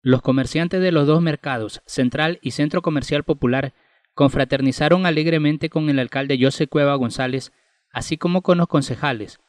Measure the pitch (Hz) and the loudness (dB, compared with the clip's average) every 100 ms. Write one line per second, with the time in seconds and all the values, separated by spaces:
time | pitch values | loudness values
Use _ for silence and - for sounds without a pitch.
0 | 127 131 - 131 127 156 170 185 185 165 | 2 2 2 0 0 -2 -2 0 2 2
1 | 143 156 165 147 143 123 107 - - - | 4 2 2 -2 -6 -6 -6 -10 -10 -2
2 | 123 143 156 - 131 - 147 185 170 147 | 0 0 -2 -2 -6 -2 -2 -2 -2 -4
3 | - 147 151 151 123 131 139 _ _ _ | -2 -4 -2 -2 0 0 -4 _ _ _
4 | _ - 139 143 135 139 135 - 151 180 | _ 0 2 2 0 2 0 0 2 4
5 | 185 156 160 165 151 151 165 160 151 139 | 2 0 0 2 0 0 -2 -2 0 0
6 | 123 135 139 135 131 - 147 151 143 139 | -2 -4 -2 2 2 2 -2 2 2 2
7 | 120 - 127 131 - _ _ _ _ 120 | -2 -2 -4 -4 -8 _ _ _ _ -10
8 | - 156 175 180 180 175 170 156 135 127 | -6 -4 -2 0 2 2 4 0 0 -4
9 | 147 117 101 - | -4 -4 -10 -16